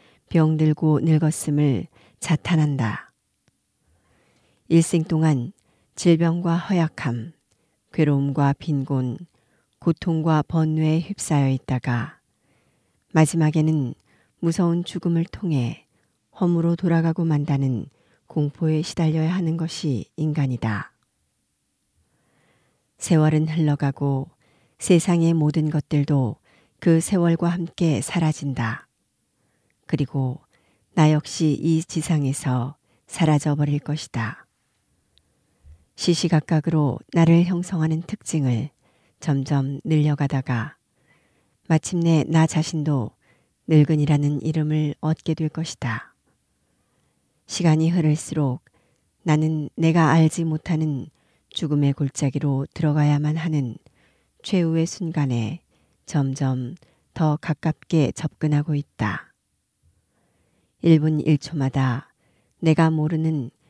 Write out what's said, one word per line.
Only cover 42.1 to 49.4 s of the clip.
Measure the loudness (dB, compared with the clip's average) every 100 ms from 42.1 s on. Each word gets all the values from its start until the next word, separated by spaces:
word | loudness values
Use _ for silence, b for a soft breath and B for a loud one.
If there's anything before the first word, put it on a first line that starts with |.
| 2
나 | 2 2 2
자신도 | 0 -2 -4 -2 -2 -4 -10 _ _ _ _ 2
늙은이라는 | 4 4 2 2 2 0 -2
이름을 | -2 -2 0 0 -2 -4
얻게 | -4 -4 -4
될 | -4 -4
것이다. | -4 -8 -6 -6 -6 -10 _ _ _ _ _ _ _ _ _ _ _ _ _ -12
시간이 | -2 2 2 2
흐를수록 | 2 2 0 -2 -2 -2 -4 _ _ _ _ _ _
나는 | 0 0